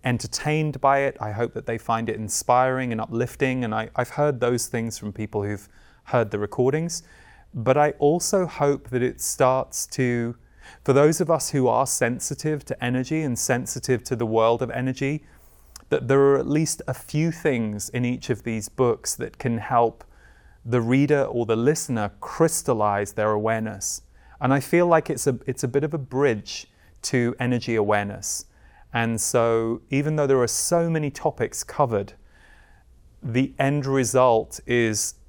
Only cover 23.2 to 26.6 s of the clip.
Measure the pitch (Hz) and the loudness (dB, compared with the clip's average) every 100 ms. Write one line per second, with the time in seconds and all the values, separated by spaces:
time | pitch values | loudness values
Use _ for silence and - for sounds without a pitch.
23.2 | 107 107 107 113 110 104 - - _ - | 0 0 0 -2 -4 -6 -8 -8 _ -20
24.2 | _ - 131 139 - 170 175 165 156 127 | _ -4 0 0 2 2 6 4 2 -2
25.2 | - 123 - 127 131 135 147 151 131 127 | -2 -2 -6 -4 -2 -2 -2 -6 -6 0
26.2 | 143 110 - - | 2 0 -4 -14